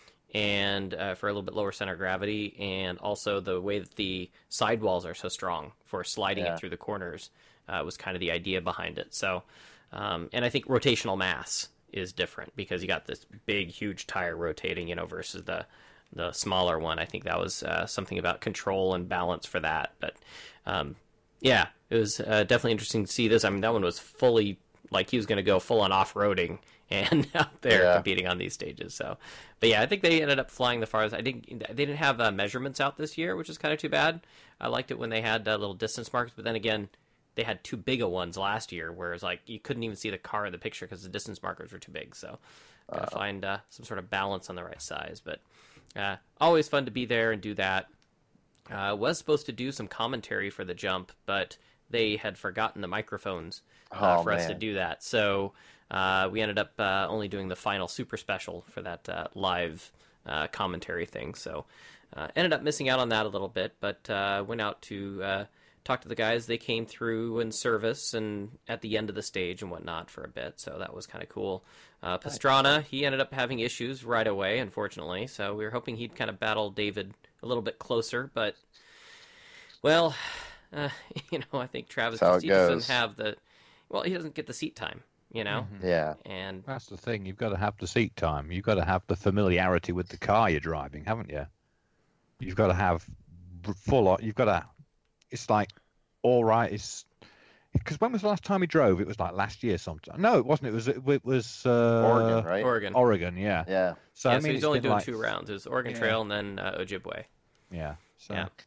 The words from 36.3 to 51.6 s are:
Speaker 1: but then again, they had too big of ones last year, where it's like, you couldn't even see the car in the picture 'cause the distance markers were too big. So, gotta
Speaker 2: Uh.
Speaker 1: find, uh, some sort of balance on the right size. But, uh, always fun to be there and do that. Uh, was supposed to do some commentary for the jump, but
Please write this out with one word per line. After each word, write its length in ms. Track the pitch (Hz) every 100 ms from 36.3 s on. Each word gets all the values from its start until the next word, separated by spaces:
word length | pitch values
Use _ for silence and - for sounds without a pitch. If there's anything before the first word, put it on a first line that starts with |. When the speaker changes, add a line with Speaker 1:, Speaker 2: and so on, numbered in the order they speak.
Speaker 1:
but 100 | -
then 100 | 110 113
again, 320 | 110 107 101 _ _ _ _
they 80 | -
had 180 | 113 101
too 120 | - 117
big 260 | 127 127
of 80 | 101
ones 260 | 90 87 95
last 360 | 98 110 -
year, 200 | 87 80
where 200 | 87 87
it's 80 | 87
like, 180 | 92 90 -
you 120 | 110
couldn't 240 | - 120
even 140 | 113 98
see 140 | 110
the 80 | 98
car 280 | - 107 104
in 60 |
the 60 | 87
picture 280 | 110 - 90
'cause 160 | 92
the 60 | 92
distance 340 | 98 110 98
markers 300 | 92 90 82
were 60 | 92
too 140 | -
big. 220 | - 67
So, 240 | - - 120 - - - _ -
gotta 140 | - -
Speaker 2:
Uh. 40 |
Speaker 1:
find, 340 | - 101 98
uh, 140 | 98 101 -
some 140 | - 120
sort 120 | 98
of 120 | 92
balance 400 | 98 98 95 -
on 60 | 90
the 80 |
right 180 | 87 -
size. 380 | - 76 76 -
But, 160 | - 78 _ _ - - - 101
uh, 200 | 98 95 _ -
always 280 | 160 165 147
fun 160 | 143
to 60 | 123
be 140 | 127 117
there 260 | 117 113
and 80 | 107
do 120 | 107
that. 340 | 101 95 95 - _ _ _ _ _ _ _ -
Uh, 240 | 104 98 101
was 200 | 123 170
supposed 280 | - 147 -
to 60 |
do 200 | 117 127
some 160 | 131 104
commentary 640 | - 113 127 - 101 98
for 140 | -
the 100 | 92
jump, 380 | 87 101 92 90 - -
but 300 | 98 92 -